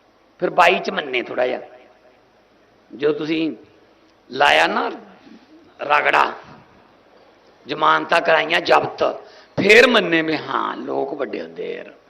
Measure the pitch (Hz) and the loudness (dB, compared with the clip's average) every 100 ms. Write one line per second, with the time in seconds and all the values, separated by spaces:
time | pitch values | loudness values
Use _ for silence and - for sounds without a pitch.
0 | _ _ _ _ 180 160 175 196 202 190 | _ _ _ _ -2 4 4 2 -2 -6
1 | 143 127 113 123 127 117 - - - _ | -4 -6 -4 -2 -2 -4 -10 -20 -20 _
2 | _ _ _ _ _ _ _ _ _ 110 | _ _ _ _ _ _ _ _ _ -4
3 | 147 151 156 160 160 117 - _ _ _ | -2 -2 -4 -2 -4 -6 -16 _ _ _
4 | _ _ - 135 143 156 170 214 - 269 | _ _ -10 2 4 4 2 0 -6 -8
5 | - - - - _ - _ - 139 147 | -16 -20 -20 -20 _ -20 _ -10 -2 0
6 | 139 147 135 - - - - _ _ _ | 2 2 0 -4 -18 -20 -20 _ _ _
7 | _ _ _ _ _ _ - 147 156 156 | _ _ _ _ _ _ -12 0 2 2
8 | 156 170 165 156 151 175 170 151 156 - | 2 0 2 0 0 -2 2 2 0 -2
9 | 139 - - - - - 196 226 254 233 | -4 -4 -14 -20 -10 0 6 6 6 4
10 | 175 165 160 147 131 120 107 - 131 135 | 2 0 0 -4 -4 -4 -4 -6 -6 -6
11 | 135 147 120 87 - - 87 87 - - | -6 -6 -8 -8 -10 -10 -10 -10 -14 -20